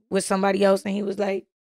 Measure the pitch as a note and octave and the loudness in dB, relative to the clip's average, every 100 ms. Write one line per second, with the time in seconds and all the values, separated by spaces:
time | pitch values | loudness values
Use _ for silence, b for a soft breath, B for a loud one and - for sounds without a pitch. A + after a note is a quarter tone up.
0 | _ F#3+ F#3 G3 G3 G3 G3 G3 G3+ G3 | _ -4 -2 0 0 2 4 2 0 -6
1 | G3+ G3 G3 G3 - _ _ | -4 -4 -4 -4 -8 _ _